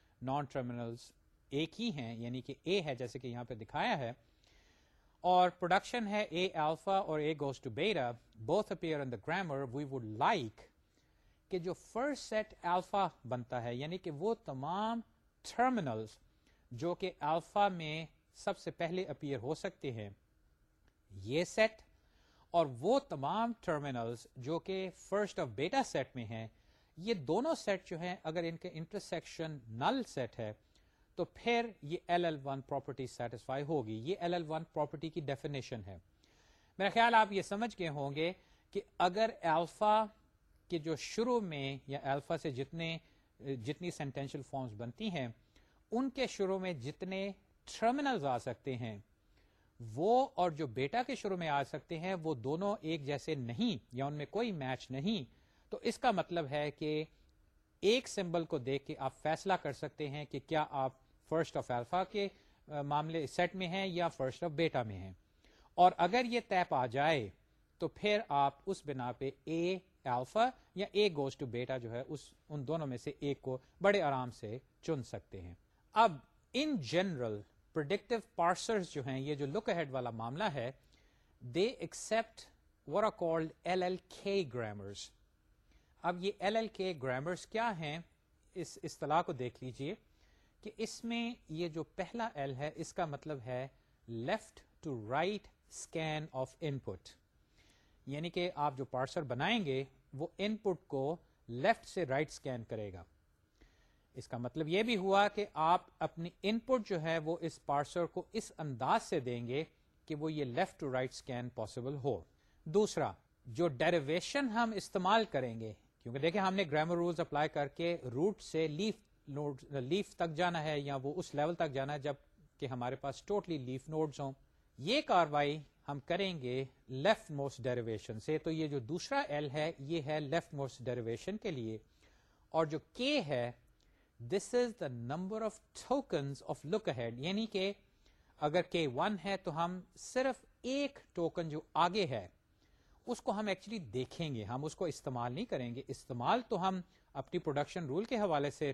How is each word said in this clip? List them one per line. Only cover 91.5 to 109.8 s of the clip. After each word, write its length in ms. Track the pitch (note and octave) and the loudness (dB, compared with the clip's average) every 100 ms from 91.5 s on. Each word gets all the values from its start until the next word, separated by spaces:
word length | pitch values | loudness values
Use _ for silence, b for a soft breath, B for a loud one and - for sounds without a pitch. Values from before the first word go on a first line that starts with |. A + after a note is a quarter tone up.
یہ 180 | D#3 F3 | -4 -4
جو 140 | D#3+ D3+ - | -4 -8 -6
پہلا 320 | F3 A#3 A3 | -6 -4 -4
ایل 200 | D3 C#3 C3 | -4 -4 -4
ہے 140 | D3+ | -6
اس 180 | - D#3+ | -6 -8
کا 120 | - E3 | -2 -2
مطلب 320 | C#3+ D#3 C#3+ A#2 | -4 -6 -8 -4
ہے 200 | B2+ C3 b b b - A#2 B2+ | -4 -4 b b b -10 -6 -2
left 360 | G#3+ - - - _ D#3+ | -2 -4 -20 -20 _ -8
to 80 | B2 G#2 | -6 -2
right 360 | C3+ F3+ G#3 - _ _ | 0 0 -2 -8 _ _
scan 540 | - - E3 D#3+ D#3 D#3 C3 | -16 -8 -4 -2 -2 -4 -4
of 140 | C3 - D#3+ | -6 -4 -4
input، 440 | C3+ - F#2 - - _ _ _ b b b b b - | -2 -4 -10 -12 -20 _ _ _ b b b b b -10
یعنی 240 | C#3+ E3+ | -6 -4
کہ 200 | F3+ F3+ D3 | -2 -2 0
آپ 200 | D3 C3+ | -2 0
جو 60 | |
پارسر 380 | C3 B2+ C3 F3+ | -4 -2 0 -2
بنائیں 400 | C#3 A#2+ E3+ A#3 D#3 | -2 0 2 2 2
گے 160 | C3 C3+ - _ | 0 -2 -10 _
وہ 120 | C3+ E3 - | -8 -8 -2
ان 180 | G3+ G#3+ | -2 0
پٹ 300 | G3+ E3+ - | 0 -2 -2
کو 180 | C3+ C3+ E3+ b b - | -2 0 -2 b b -10
لیفٹ 380 | A#2+ F3+ A3+ - | 0 2 2 0
سے 180 | F#3 D#3 | -4 0
رائٹ 240 | C3+ D#3 | 0 -2
اسکین 340 | - C#3 B2 A2 | -4 -6 -6 -6
کرے 240 | A2 G#2 | -8 -8
گا۔ 100 | F2+ E2 _ _ _ _ b b b b b b | -10 -16 _ _ _ _ b b b b b b
اس 140 | B2+ - | -16 -8
کا 100 | A#2 | -6
مطلب 300 | B2 D#3 D#3 | -4 -4 2
یہ 140 | F#3 | 2
بھی 140 | A3 G#3+ | 4 2
ہوا 300 | F#3+ G3 G#3 | 6 6 6
کہ 180 | G#3 G3+ D3+ D#3+ | 2 -4 2 4
آپ 200 | F3+ - _ | 4 2 _
اپنی 320 | D#3+ - E3+ - | -6 -4 -8 -4
ان 160 | G3 A3+ - | 0 0 2
پٹ 220 | B3+ G#3 | 0 2
جو 120 | F3 | -2
ہے 140 | E3 E3 | 0 0
وہ 180 | D#3 E3+ | 0 -2
اس 180 | E3 - - | -4 -6 0
پارسر 400 | C#3+ C#3+ F3 E3 | 2 2 0 -2
کو 180 | F#3 - | -2 -6
اس 180 | A3 - - | -6 -6 -8
انداز 440 | D3+ A#2+ C3 A3 | -6 -2 2 2
سے 180 | - E3+ | 2 0
دیں 260 | B2 A#2+ A#2+ | 0 -2 -2
گے 140 | C3+ D#3+ _ | -4 -4 _